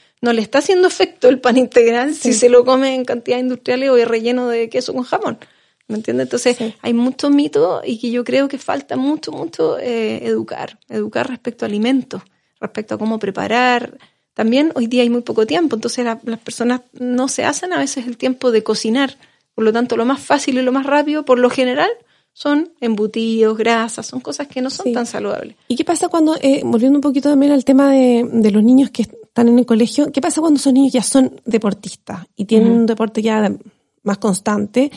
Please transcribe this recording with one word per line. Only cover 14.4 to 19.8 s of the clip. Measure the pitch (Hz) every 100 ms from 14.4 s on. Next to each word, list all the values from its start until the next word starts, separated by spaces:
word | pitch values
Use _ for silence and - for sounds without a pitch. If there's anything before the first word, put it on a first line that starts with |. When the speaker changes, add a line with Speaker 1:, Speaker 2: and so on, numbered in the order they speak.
| 220 254 320
Speaker 1:
hoy | 277 226
día | 247
hay | 240
muy | 240
poco | 240 220 220
tiempo, | 311 320 -
entonces | 233 -
la, | 240 226
las | - 226
personas | - - 240 247 -
no | - 247 247 262
se | -
hacen | 254 302 359
a | 320
veces | 277 285 240
el | 233
tiempo | 254 254 254
de | 220
cocinar. | 220 214 220 247 277 - _ _ _
Por | -
lo | 220
tanto, | 226